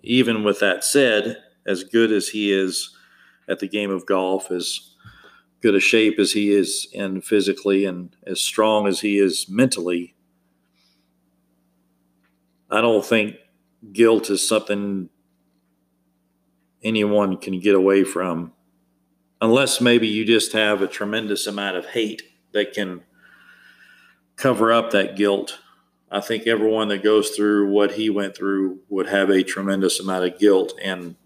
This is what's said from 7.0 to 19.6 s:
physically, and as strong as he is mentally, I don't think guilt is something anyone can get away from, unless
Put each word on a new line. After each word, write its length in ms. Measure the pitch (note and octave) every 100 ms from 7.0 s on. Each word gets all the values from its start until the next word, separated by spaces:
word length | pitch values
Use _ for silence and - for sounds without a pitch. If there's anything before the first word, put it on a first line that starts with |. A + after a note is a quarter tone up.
| G2 F#2+
physically, 640 | - G#2+ F#2+ F#2 G2+ G2
and 320 | G2 F2+ F2+ _ -
as 140 | F2+
strong 480 | - - A2 G#2+ G2+
as 100 | F2+
he 160 | G#2+ G2+
is 320 | G2 - -
mentally, 680 | G2 C3 A#2 F2 F2 F2 _ _ _ _ _ _ _ _ _ _ _ _ _ _ _ _ _ _ _ _ _ _ _ _ _ _
I 120 | G#2
don't 260 | A#2 A2 -
think 300 | A2+ G#2 - _ _ _ _ G#2+
guilt 360 | G2+ A2+ A2+ -
is 180 | G2 -
something 640 | A2 - G2+ G2+ G2 F2+ _ _ _ _ _ _ _ _ _ _ _ _ _ _ _ _ _
anyone 520 | A2 A2 G#2 G#2 G2+ F#2+
can 200 | - F#2
get 140 | G#2
away 300 | F#2+ F#2+ G2
from, 480 | F#2 F2 F#2 E2 E2+ _ _ _ _ _ _ _ _ _
unless 400 | A2+ B2